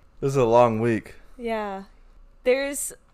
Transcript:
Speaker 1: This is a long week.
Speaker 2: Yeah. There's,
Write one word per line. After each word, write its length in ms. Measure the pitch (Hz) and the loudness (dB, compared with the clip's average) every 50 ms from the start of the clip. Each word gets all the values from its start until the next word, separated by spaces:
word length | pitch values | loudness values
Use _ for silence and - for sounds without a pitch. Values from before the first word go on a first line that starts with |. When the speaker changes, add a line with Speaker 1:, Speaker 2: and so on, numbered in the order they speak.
| - _ _ - | -20 _ _ -6
Speaker 1:
This 100 | - 139 | -6 -2
is 60 | 139 | 0
a 80 | 139 123 | 2 2
long 360 | 113 113 120 123 117 110 110 | 4 6 6 6 4 2 0
week. 340 | 113 120 113 101 - - - - - - - | 0 0 -2 -2 -4 -8 -16 -20 -20 -20 -18
Speaker 2:
Yeah. 480 | - 240 226 226 220 208 202 196 190 196 - - - - - - - - - - _ - | -12 -8 -6 -6 -6 -6 -8 -10 -12 -14 -18 -20 -20 -20 -20 -20 -20 -20 -20 -20 _ -2
There's, 500 | 254 247 269 277 277 285 269 - - - - _ _ | 0 0 0 -2 -4 -8 -8 -10 -12 -14 -16 _ _